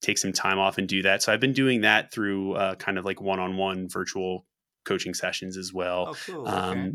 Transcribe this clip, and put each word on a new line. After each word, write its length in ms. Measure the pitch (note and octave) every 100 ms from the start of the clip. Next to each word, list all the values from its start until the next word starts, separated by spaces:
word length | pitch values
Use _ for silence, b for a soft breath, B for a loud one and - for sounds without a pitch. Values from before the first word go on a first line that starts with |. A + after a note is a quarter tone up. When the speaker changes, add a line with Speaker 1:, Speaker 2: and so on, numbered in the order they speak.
Speaker 1:
take 160 | - G#2
some 140 | G2
time 260 | F#2 G2 F#2+
off 200 | F#2+ F#2+
and 80 | F#2+
do 160 | F#2+
that." 200 | F#2+ G2
So 100 | -
I've 80 | A2
been 120 | C3
doing 280 | C3 C3+ B2
that 320 | G#2+ G#2+ A2
through, 420 | - G#2 G2 F#2+
uh, 220 | F#2+ F#2+ F#2
kind 200 | - F#2+
of, 80 |
like, 160 | F#2+ G2
one-on-one 680 | G2 F#2+ F#2 F#2+ F#2+ F#2 F#2
virtual 580 | F#2 F#2 G2 F#2 F#2 _ _ _ _ -
coaching 260 | G2 -
sessions 460 | E2+ F2+ - F#2+ F#2
as 160 | F#2
well. 320 | F#2 F2+ F2+ E2+
Speaker 2:
Oh, 60 | D#2
cool. 240 | - E3+ A#2
Speaker 1:
Um, 300 | F#2+ F#2 -
Speaker 2:
Okay. 120 | F#2